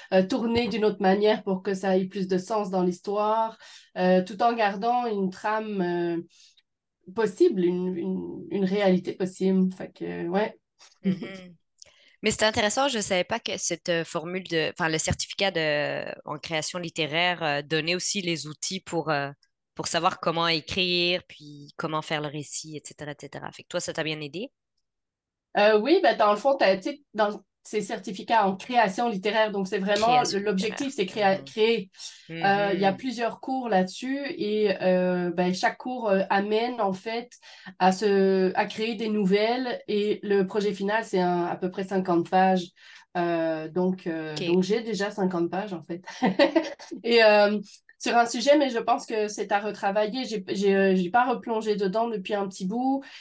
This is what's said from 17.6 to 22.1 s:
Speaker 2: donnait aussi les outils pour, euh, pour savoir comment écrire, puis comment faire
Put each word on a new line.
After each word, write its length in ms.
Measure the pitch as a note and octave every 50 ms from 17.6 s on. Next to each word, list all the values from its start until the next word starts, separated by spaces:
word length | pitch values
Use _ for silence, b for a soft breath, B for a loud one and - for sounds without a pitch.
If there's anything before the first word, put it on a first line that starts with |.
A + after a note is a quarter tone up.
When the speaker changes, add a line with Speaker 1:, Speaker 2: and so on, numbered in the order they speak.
Speaker 2:
donnait 320 | D3 C#3 D#3+ D#3 D3+ E3 F3+
aussi 260 | F3+ - - - G3+
les 260 | F3 E3+ E3+ D3+ C3+ D3+
outils 320 | D3+ - - - F#3+ F#3
pour, 300 | - - - E3 D3 D3+
euh, 180 | D#3 C#3+ C#3 C#3 D3 - _ _ _ _ _ _ _
pour 100 | - D#3 -
savoir 320 | - E3+ E3 F#3 F3 -
comment 280 | - F3+ E3 E3 E3 E3+
écrire, 720 | E3 D#3 - - - G3 F3+ F3+ F3 F3 F3 F3 F3+ F3 - -
puis 460 | - - D3+ D3 D3 C#3+ C#3+ C#3+ - -
comment 240 | - D#3 D#3 D#3
faire 200 | D#3 -